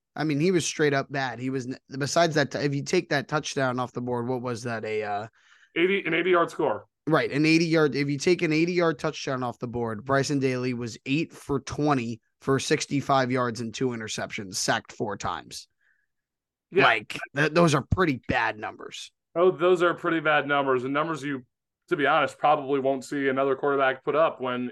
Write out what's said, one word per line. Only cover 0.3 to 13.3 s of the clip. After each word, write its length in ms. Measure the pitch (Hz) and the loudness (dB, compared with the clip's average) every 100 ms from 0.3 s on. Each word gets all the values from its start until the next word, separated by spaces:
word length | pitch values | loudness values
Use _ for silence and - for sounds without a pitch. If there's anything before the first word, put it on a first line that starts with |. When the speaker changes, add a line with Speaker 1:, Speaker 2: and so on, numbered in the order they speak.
| 143 | 0
Speaker 1:
he 100 | 175 | 2
was 120 | 180 | 2
straight 300 | - - 147 | 0 0 2
up 160 | 139 135 | 2 -2
bad. 280 | 143 131 117 | -4 -4 -4
He 120 | 131 | -4
was 160 | 135 123 | -4 -6
n-, 120 | 131 - 135 | -10 -10 -6
besides 360 | 139 170 170 151 | 0 2 4 4
that, 140 | 139 | 0
t-, 80 | - | 0
if 160 | 143 | -2
you 80 | 143 | -2
take 280 | 139 185 - | 0 -2 0
that 180 | 147 110 | -2 -2
touchdown 500 | 151 - 143 131 123 | -4 -4 -2 -2 -2
off 140 | 123 | -4
the 80 | 135 | -6
board, 260 | 123 120 120 | -4 -4 -2
what 140 | 127 | -4
was 220 | 123 117 | -4 -6
that? 220 | 120 113 | -6 -6
A, 180 | 107 107 | -4 -4
uh, 240 | 104 104 113 _ _ _ _ 160 | -4 -4 -8 _ _ _ _ 0
Speaker 2:
eighty, 260 | 185 196 165 | 0 0 0
an 80 | |
eighty-yard 360 | 165 175 175 165 | 0 2 2 2
score. 360 | - 147 101 - _ - | 0 -2 -2 -8 _ 0
Speaker 1:
Right, 240 | 156 113 | 2 2
an 160 | 139 156 | 2 4
eighty-yard. 480 | 165 170 160 151 | 4 4 4 2
If 160 | 135 143 | 2 -2
you 80 | 143 | 0
take 240 | 185 175 | 2 2
an 100 | 170 | 2
eighty-yard 460 | 151 170 175 165 151 | 2 0 2 0 0
touchdown 440 | 160 - - 131 | -4 -6 -6 -4
off 160 | 127 - | -4 -6
the 80 | 123 | -8
board, 380 | 120 117 107 | -4 -4 -4
Bryson 340 | 131 139 139 143 | 0 0 2 0
Daly 360 | 131 127 127 | 0 0 -2
was 240 | 120 120 - - | -4 -6 -8 -2
eight 260 | 143 165 | -2 -2
for 280 | - - 139 | -8 -6 -4
twenty 600 | - - 147 139 117 113 _ _ | -4 -2 0 2 -2 -8 _ _
for 160 | - 135 | 0 0
sixty-five 720 | - 151 - 143 - 135 123 | 2 -2 0 -2 2 2 2